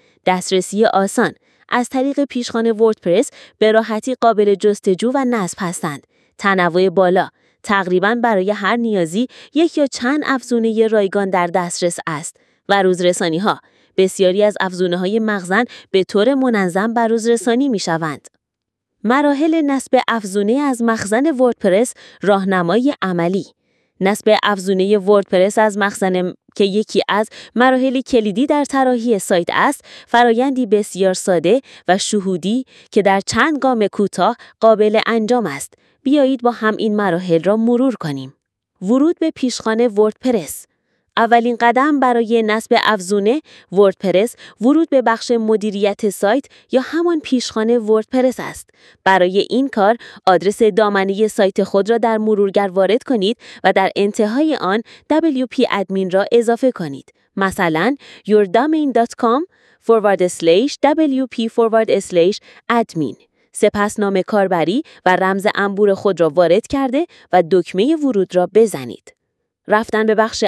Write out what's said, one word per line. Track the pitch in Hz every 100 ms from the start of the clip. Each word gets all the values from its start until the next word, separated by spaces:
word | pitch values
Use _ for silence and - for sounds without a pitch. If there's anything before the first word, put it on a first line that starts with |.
| _ _ -
دسترسی | 185 - 185 180 196 220
آسان. | - 196 - 190 - _ _ _
از | 233 240
طریق | 269 269 285
پیشخوان | 285 254 240 233 226
وردپرس | 214 226 220 180 175 285 - - _
به | 214
راحتی | 220 220 220 254 254
قابل | 233 208 208 196
جستجو | 208 202 - 180 226 269
و | 262
نصب | 233 180 -
هستند. | 180 175 175 139 - _ _ _
تنوع | 202 190 175 170 190
بالا. | 175 185 185 160 - _ _
تقریباً | - 196 185 180 196 240
برای | 233 208 185
هر | 208 196 233
نیازی | 233 208 165 180 254 - -
یک | 285 330 -
یا | 277
چند | - 240 302 269
افزونهٔ | 262 - 240 226 220 220
رایگان | 214 196 202 196
در | 185 175
دسترس | 180 175 - 175 - -
است. | 151 165 - _ _ -
و | 202
روزرسانی‌ها. | 190 180 180 180 180 160 202 147 _ _ _ -
بسیاری | 190 - 185 185
از | 208 202
افزونه‌های | 185 180 180 175 185 220
مخزن | 220 208 180 196 240 - -
به | 190
طور | 185 208 220
منظم | 277 262 220 185 175 220
بر | 233 226
روزرسانی | 226 220 233 233 240 285
می‌شوند. | 214 - 165 160 135 - _ _ _ _ _ _ _
مراحل | 208 254 294 277 330 320
نصب | 285 269 - 254 -
افزونه | 226 202 196 202
از | 254 285 240
مخزن | 233 226 202 220 294
وردپرس، | 254 254 226 202 185 254 - - -
راهنمای | 180 196 190 185 170 202 254 -
عملی. | 190 175 170 190 - _ _ _ _ _
نصب | 190 214 - 214
افزونهٔ | - 202 185 190 196 208
وردپرس | 185 208 190 185 190 214
از | 220 202
مخزن، | 202 202 190 185 180 - _ -
که |
یکی | 202 196 214 196 -
از | 196 214 - - 214
مراحل | 254 262 262 254
کلیدی | 247 247 214 190 277
در | 294
طراحی | 285 269 262 247 233 208
سایت | - 185 175
است، | - 214 294 - - -
فرایندی | 233 240 226 269 254 240
بسیار | 208 214 180 190
ساده | 185 - 175 165 247 - - -
و | 190
شهودی | - 214 190 180 175 233 254 - _
که | -
در | 196 196 -
چند | 233 285 294
گام | 262 240 202
کوتاه | - 202 - 185 240 - _
قابل | 226 214 214 214 -
انجام | 226 214 247 196
است. | 139 - _ _ _
بیایید | 262 294 262 262
با | 240
هم | 226 220 214
این | 220 208
مراحل | 202 170 185 165
را | 165 220
مرور | 226 240 269 214
کنیم. | 160 139 131 - _ _ _ _
ورود | 185 254 302 339
به | 320
پیشخوان | - 254 - - 220 240
وردپرس. | 202 214 - 262 233 147 - - _ _ _ _ -
اولین | 226 233 233 233
قدم | 233 240 285 294
برای | 254 233 226 226
نصب | 220 214 - 233
افزونهٔ | - 214 180 202 202 285 - - _
وردپرس، | 180 202 185 196 175 226 - - -
ورود | 226 302 330
به | 269
بخش | 233 226 -
مدیریت | 233 220 220 214 196 202 202 214
سایت | - 202 254 - - _
یا | 247
همان | 262 311 349 330
پیشخوان | - 254 - - 220 240
وردپرس | 214 220 214 254 254 233
است. | 160 - - _ _ _
برای | - 190 180 190 -
این | 226 269
کار | 226 196 233 - - -
آدرس | 180 180 208
دامنهٔ | 220 185 214 202 190 196 214
سایت | - 196 208
خود | 196 196 196
را | 233
در | 226 220
مرورگر | 214 208 202 196 196
وارد | 180 185 226
کنید | - 247 190 240 - -
و | 185
در | 190 190 -
انتهای | 202 208 208 233 311 285
آن | 175 208 - - _
دبلیو | 302 320 262 254
پی | - 240
ادمین | 202 190 190 190
را | 190 202
اضافه | 233 226 233 262
کنید. | - 160 139 - _ _ -
مثلاً | 190 - 180 156 196 285 - - -
your | 214 202
domain | 220 294 320 294 240
dot | 233 -
com | 240 247 349 _ _ _ -
forward | 226 208 190
slash | 180 - 165 175 277 - 285
W | 311 311 262 262 -
P | 226
forward | - 226 220 226
slash | 196 - 175 170 214 - - _
admin. | 233 226 170 139 - _ _ _
سپس | - 208 208 208 -
نام | 202 196
کاربری | 180 214 190 180 156 233 - - -
و | 180
رمز | 185 196 196 -
انبور | 202 196 208
خود | 196 208 190
را | 165
وارد | 147 170 185 -
کرده | 277 269 262 339 - _
و | 180 170
دکمهٔ | 185 170 185 240 320
ورود | 285 208 180 180
را | 180
بزنید. | 196 220 151 123 98 - _ _ _ _ _ -
رفتن | 214 226 214 220
به | 214
بخش | 220 -